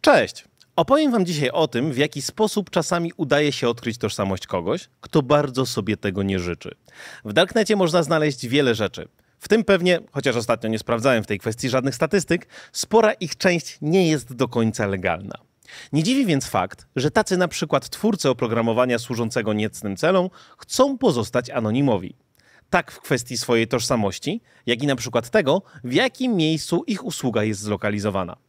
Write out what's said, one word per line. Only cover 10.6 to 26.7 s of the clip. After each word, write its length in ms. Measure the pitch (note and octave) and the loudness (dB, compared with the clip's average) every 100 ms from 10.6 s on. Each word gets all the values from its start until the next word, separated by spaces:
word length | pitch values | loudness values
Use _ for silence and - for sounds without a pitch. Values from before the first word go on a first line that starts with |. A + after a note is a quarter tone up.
| A2 | 0
nie 100 | A2 | -4
sprawdzałem 440 | - A#2 C3 A#2 | -2 0 2 2
w 40 | G2+ | 0
tej 120 | G2+ | -4
kwestii 300 | - A2+ C3 | -4 -4 -2
żadnych 260 | C3 C3 - | 0 -2 -2
statystyk, 520 | D#3+ G3+ - F3 - - - | 0 0 0 -4 -4 -20 -14
spora 420 | - - A3 G#3+ | -10 2 4 4
ich 240 | - F3 - | 0 -8 -2
część 400 | F#3+ E3+ - - | 0 0 -4 -8
nie 260 | D3 F#3 E3+ | 0 4 4
jest 260 | D#3 - | 2 -2
do 140 | B2 B2 | -4 -2
końca 400 | A#2+ A2+ A2 G#2 | 2 0 0 -4
legalna. 480 | G2 F2+ E2+ G2+ - _ _ - - - | 0 -2 -2 -6 -16 _ _ -20 -20 -4
Nie 100 | C#3+ | 0
dziwi 220 | E3 C4 A#3 | 2 2 2
więc 200 | C#3+ - | 0 0
fakt, 420 | G#2 F#2 - - - | -2 -2 -6 -10 -2
że 160 | C#3+ | 0
tacy 260 | - G#3+ F3+ | 2 2 0
na 100 | F3 | 0
przykład 420 | - D#3 C#3 - | -2 -2 -2 -2
twórcy 400 | - G#3+ G#3 C#3 | -2 0 2 0
oprogramowania 680 | A#2 A#2+ A#2 A#2 A2+ B2+ A#2 | 0 0 0 2 2 2 0
służącego 540 | A#2+ A#2 A2+ B2+ G#2+ | -2 -4 -2 -2 -2
niecnym 440 | G#2+ G#2+ - G#2+ G2 | -2 -2 -4 -8 -2
celom 320 | D#3+ F#3+ F#3 - - _ | 0 2 0 -6 -20 _
chcą 400 | - - C#4 C4+ | -8 0 0 2
pozostać 520 | B3+ A#2+ G#2+ B2 B2 | 0 0 0 -2 -2
anonimowi. 680 | B2+ A2 A#2+ C#3+ G2+ F2+ - _ _ _ _ _ | -4 0 2 2 0 -4 -16 _ _ _ _ _
Tak 220 | F3+ - | -2 -2
w 100 | - | -16
kwestii 360 | - B2+ A#2+ A#2+ | -2 -2 -2 -8
swojej 300 | - A#2 A2+ | 0 2 2
tożsamości, 760 | B2+ A#2+ B2 G2+ - - A3+ _ _ - | -2 0 0 0 -4 -6 -8 _ _ -4
jak 180 | A#2+ | -2
i 40 | C#3+ | 0
na 80 | C3 | -2
przykład 340 | B2 A#2 A2+ | -2 -2 0
tego, 320 | A3 C#3+ E3+ - - | 0 2 0 -2 -14
w 100 | B2 | -2
jakim 420 | C#3 B3+ - B3+ G3+ | 0 0 -2 -2 2
miejscu 480 | D#3 D#3+ - | 2 0 0